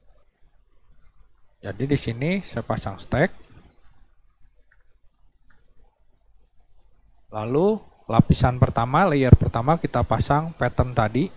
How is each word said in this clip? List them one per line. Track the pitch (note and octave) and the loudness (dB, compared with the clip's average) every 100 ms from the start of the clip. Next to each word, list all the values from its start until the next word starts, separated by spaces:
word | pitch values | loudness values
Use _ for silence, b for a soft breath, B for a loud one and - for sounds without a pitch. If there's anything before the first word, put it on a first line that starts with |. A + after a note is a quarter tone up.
| - - _ _ - _ _ - - - - - - _ - _ | -20 -20 _ _ -20 _ _ -20 -20 -20 -20 -20 -20 _ -20 _
Jadi | G2+ G2 C#3 | -12 -6 -2
di | C#3 | -2
sini | - A#2 D3 F#3+ - | -2 -4 -2 -4 -4
saya | A#2 | -8
pasang | - A2 G#2 G2 | -4 -4 -4 -10
stack. | - B2 F#3 - - - - _ - - - _ - _ - _ _ _ _ _ - _ - _ _ - - - - _ _ _ _ - _ _ - - - - _ - - | -4 0 0 -2 -20 -20 -20 _ -20 -20 -20 _ -20 _ -20 _ _ _ _ _ -20 _ -20 _ _ -20 -20 -20 -20 _ _ _ _ -20 _ _ -20 -20 -20 -20 _ -20 -12
Lalu | G#2+ A2+ C#3 G3 G#3+ - _ - | -8 -2 2 2 0 -6 _ -4
lapisan | A2+ - C#3+ B2+ B2 | -2 0 0 0 0
pertama, | B2 - A#2+ D3 F#3+ | -2 -2 -2 0 2
layer | C#3+ B2+ | 2 6
pertama | - - A#2 A#2+ E3+ | 6 6 -2 0 0
kita | - B2 G#2 | 0 -2 0
pasang | A2+ - D3 E3 | 0 0 0 0
pattern | - B2 - B2+ | -2 -2 0 -2
tadi, | B2 G#2+ A#2+ F#3 | 0 0 0 -4